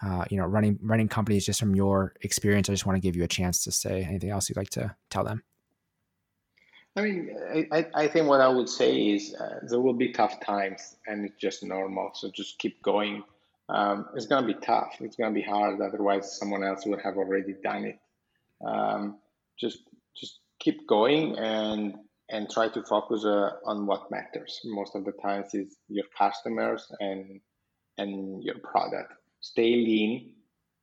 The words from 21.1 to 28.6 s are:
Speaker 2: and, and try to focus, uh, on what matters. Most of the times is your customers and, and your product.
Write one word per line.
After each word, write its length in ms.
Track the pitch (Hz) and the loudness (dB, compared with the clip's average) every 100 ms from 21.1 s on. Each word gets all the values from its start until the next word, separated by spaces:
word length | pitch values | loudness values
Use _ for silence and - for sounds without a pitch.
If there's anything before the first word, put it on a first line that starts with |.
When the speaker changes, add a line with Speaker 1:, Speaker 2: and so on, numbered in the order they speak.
| 151 160 - | 4 2 -2
Speaker 2:
and, 560 | 110 110 107 107 104 - - _ - | -2 -2 -2 -2 -4 -6 -16 _ -10
and 220 | 110 104 | -8 -4
try 180 | - 113 | 0 0
to 140 | 113 | 0
focus, 420 | - 107 - 113 | 0 0 2 0
uh, 280 | 107 104 101 - | 2 2 2 -2
on 220 | - 107 101 | -4 -4 0
what 240 | 98 - | -2 -2
matters. 500 | 101 - - - - 120 | -10 -8 -10 -10 -12 -8
Most 280 | 104 98 | -8 -6
of 120 | 104 98 | -6 -8
the 60 | |
times 420 | 101 101 101 98 | -6 -4 -4 -4
is 200 | 101 98 - _ | -6 -8 -12 _
your 160 | 104 - - | -8 -6 0
customers 680 | 101 - - 113 113 110 - - | 0 0 -4 -2 -2 -4 -8 -8
and, 400 | 101 95 95 98 _ _ _ _ _ - | -6 -6 -10 -18 _ _ _ _ _ -8
and 480 | 101 98 95 95 | -6 -6 -8 -8
your 140 | - | -8
product. 560 | - | -8